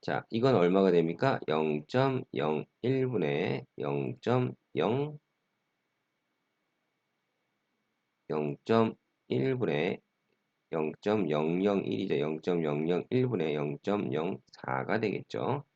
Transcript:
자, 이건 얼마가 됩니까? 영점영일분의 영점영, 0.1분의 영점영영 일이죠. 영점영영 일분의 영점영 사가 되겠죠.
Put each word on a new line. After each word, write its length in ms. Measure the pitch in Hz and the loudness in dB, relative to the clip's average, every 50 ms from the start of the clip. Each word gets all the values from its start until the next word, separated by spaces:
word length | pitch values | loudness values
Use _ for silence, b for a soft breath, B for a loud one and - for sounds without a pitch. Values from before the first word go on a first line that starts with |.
자, 240 | - - 78 - - _ | -4 -4 -4 -4 -4 _
이건 260 | - 113 117 135 127 | -4 2 2 4 6
얼마가 340 | 98 87 87 92 98 98 95 | 6 6 6 6 6 6 6
됩니까? 480 | 87 85 82 82 85 82 127 135 - 65 - | 6 4 4 2 0 0 0 0 0 0 -2
영점영일분의 2250 | - 78 78 78 78 76 76 76 _ - 127 135 135 131 127 - _ - 64 71 76 78 - - _ _ _ - 120 135 131 131 127 127 101 85 73 71 76 92 - - 131 131 _ _ - | -2 0 0 2 0 0 -2 -4 _ 0 2 2 2 0 -2 -6 _ -4 -2 0 0 0 -2 -4 _ _ _ -2 0 0 0 0 0 0 0 0 0 0 0 0 -2 -2 -4 -6 _ _ -6
영점영, 1400 | - 71 71 71 69 64 - - - - 120 127 127 123 64 _ _ _ _ 65 80 98 117 135 147 151 151 151 _ _ _ _ _ _ _ _ _ _ _ _ _ _ _ _ _ _ _ _ _ _ _ _ _ _ _ _ _ _ _ _ _ _ _ _ _ _ _ _ _ _ _ _ _ _ _ _ _ _ _ _ _ _ _ _ _ _ _ _ _ | -4 -2 -2 -2 -2 -4 -6 -6 -2 0 2 2 0 -2 -4 _ _ _ _ 0 0 2 2 0 -2 -4 -8 -14 _ _ _ _ _ _ _ _ _ _ _ _ _ _ _ _ _ _ _ _ _ _ _ _ _ _ _ _ _ _ _ _ _ _ _ _ _ _ _ _ _ _ _ _ _ _ _ _ _ _ _ _ _ _ _ _ _ _ _ _ _
0.1분의 1700 | _ 73 76 76 73 71 - _ - 113 113 113 110 - _ _ _ _ _ _ _ - 127 131 135 131 127 113 87 73 73 80 95 - - _ _ _ _ _ _ _ _ _ _ _ _ _ _ | _ -4 -2 -2 -2 -4 -6 _ 2 2 4 4 2 -2 _ _ _ _ _ _ _ -2 0 0 0 0 -2 -2 0 0 0 0 -2 -2 -6 _ _ _ _ _ _ _ _ _ _ _ _ _ _
영점영영 1120 | 76 80 78 78 - _ - 104 104 110 95 76 76 73 76 80 85 92 95 104 101 95 - | -4 -2 -2 -2 -4 _ -2 0 0 0 2 0 0 0 0 0 0 2 2 2 2 0 0
일이죠. 340 | - 110 110 101 - 82 71 | -2 -4 -4 -2 -2 0 0
영점영영 880 | 71 76 78 78 - 92 90 85 82 76 73 76 78 82 90 87 - - | 0 -2 -4 -4 -2 -2 0 0 0 0 0 0 0 0 0 0 -2 0
일분의 440 | - 127 127 123 120 92 80 80 73 | 0 0 0 0 0 -2 -2 -2 0
영점영 840 | 73 73 73 71 73 _ 98 101 104 95 62 62 76 80 90 - - _ _ | -2 -2 -4 -4 -4 _ -2 -2 -2 -2 -2 -2 -2 -2 -2 -4 -6 _ _
사가 460 | - - - - 64 65 65 - 95 113 | -20 -12 -6 -4 -4 -4 -2 -2 -2 0
되겠죠. 640 | 113 101 92 95 - _ - 57 65 92 127 147 143 _ _ | 0 -2 -4 -4 -8 _ -6 -4 -2 -2 -4 -4 -6 _ _